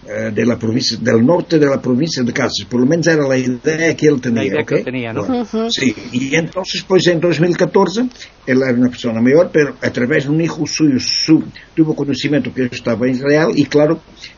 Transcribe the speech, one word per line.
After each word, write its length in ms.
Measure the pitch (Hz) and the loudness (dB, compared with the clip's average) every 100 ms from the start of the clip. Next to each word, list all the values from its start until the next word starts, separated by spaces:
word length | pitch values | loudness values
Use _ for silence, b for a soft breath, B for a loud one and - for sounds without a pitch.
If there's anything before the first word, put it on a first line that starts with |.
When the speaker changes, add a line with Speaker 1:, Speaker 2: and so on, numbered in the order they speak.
| - | -10
Speaker 1:
eh, 240 | 104 110 | -8 -6
de 120 | 104 120 | -2 0
la 120 | 110 | 0
provincia, 380 | 113 113 - 110 | -2 -2 -2 -2
del 260 | 113 113 | 2 4
norte 340 | 123 175 - 160 | 4 2 2 2
de 80 | 143 | 2
la 140 | 135 | 0
provincia 420 | 123 123 160 135 | 0 0 0 -2
de 100 | 120 | -4
Cáceres. 340 | 110 117 - 101 | -2 -2 -4 -4
Por 100 | 120 | 0
lo 60 | 127 | 2
menos 200 | 170 165 | 2 2
era 200 | 160 135 | 2 2
la 80 | 131 | 0
idea 580 | 127 123 151 156 160 | 0 -2 -2 0 -2
que 120 | - 151 | 2 2
él 120 | 143 | 2
tenía, 220 | 123 117 | 0 -2
Speaker 2:
La 40 | 113 | 0
idea 160 | - | -2
que 100 | - | -2
Speaker 1:
¿ok? 40 | - | -2
Speaker 2:
él 40 | |
tenía, 280 | 127 127 117 | -2 -6 -6
¿no? 120 | 113 - | -6 -2
Speaker 1:
Bueno, 160 | 247 | -4
Speaker 3:
Ujú. 280 | 220 220 226 | -2 -4 -4
Speaker 1:
sí, 240 | 233 131 107 120 | 0 -2 -2 -6
y 220 | 123 135 156 | -6 -2 -2
entonces, 460 | 160 185 190 180 - | -2 -6 -8 -10 0
pues, 180 | 190 165 | 2 2
en 140 | 170 | 2
dos 180 | 170 147 | 0 2
mil 160 | 180 | 0
catorce, 520 | 165 170 196 190 208 247 B B - - | 2 2 2 2 0 -4 B B -14 -2
él 160 | 127 | 0
era 100 | 131 | 2
una 160 | 120 127 | 2 0
persona 320 | 123 123 113 | -2 -6 0
mayor, 300 | 120 147 180 | 4 4 4
pero 240 | 160 139 - | 2 0 -2
a 100 | 120 | -4
través 340 | 123 123 156 | -2 0 0
de 60 | 139 | 0
un 100 | 156 | 0
hijo 260 | 165 160 151 | -2 -4 -6
suyo, 320 | - 156 127 | 0 2 2
su, 460 | - - - 156 - B B | -2 -2 2 2 2 B B
tuvo 200 | - 156 | -2 0
conocimiento 580 | 151 143 127 143 147 120 | 0 -2 -2 0 0 -2
que 100 | 127 | -4
yo 60 | 127 | -4
estaba 340 | - - 110 123 | -4 -4 0 0
en 80 | 127 | 0
Israel, 340 | 139 147 160 | 0 2 2
y 100 | 123 143 | 2 2
claro 340 | 147 151 160 - B B | 4 2 0 -6 B B